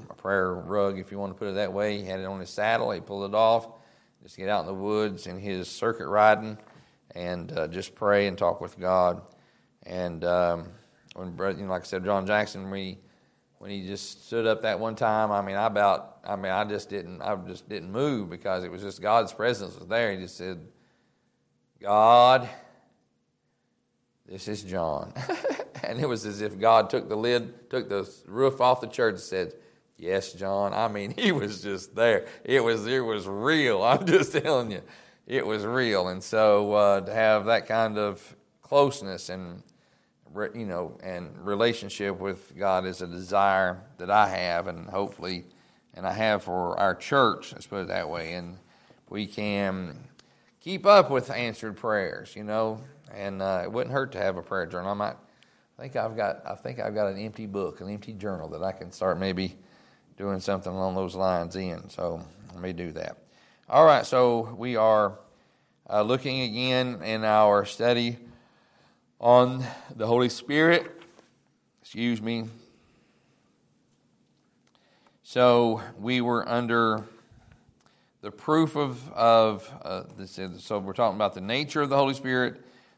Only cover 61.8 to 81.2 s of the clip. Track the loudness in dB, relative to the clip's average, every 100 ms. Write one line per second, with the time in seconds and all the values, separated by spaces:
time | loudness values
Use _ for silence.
61.8 | -12 -8 -6 -6 -12 -20 -20 -12 -10 -8
62.8 | -8 -8 -12 -14 _ _ _ _ 0 8
63.8 | 8 8 4 4 4 4 -2 -8 -4 2
64.8 | 6 6 4 0 -20 _ _ _ _ _
65.8 | -4 0 2 0 0 -4 -4 -2 0 0
66.8 | 0 -4 -4 -2 2 6 8 6 2 0
67.8 | 2 2 0 -4 -12 -20 _ _ _ _
68.8 | _ _ _ 0 8 8 8 2 -8 -12
69.8 | -14 -6 2 4 2 0 -2 2 4 4
70.8 | 0 -12 -20 _ _ _ _ _ _ _
71.8 | -16 -4 -2 -2 -4 -6 -8 -14 -20 _
72.8 | _ _ _ _ _ _ _ _ _ _
73.8 | _ _ _ _ _ _ _ _ _ _
74.8 | _ _ _ _ -6 4 6 8 6 2
75.8 | -6 -10 -2 0 0 0 0 -2 2 2
76.8 | 2 2 -4 -16 _ -20 _ _ _ _
77.8 | _ _ _ _ -16 -10 0 4 4 2
78.8 | -4 -4 -10 2 6 8 6 2 -8 -16
79.8 | -10 -10 -10 -14 -14 -10 -10 -10 -6 -6
80.8 | -4 0 0 2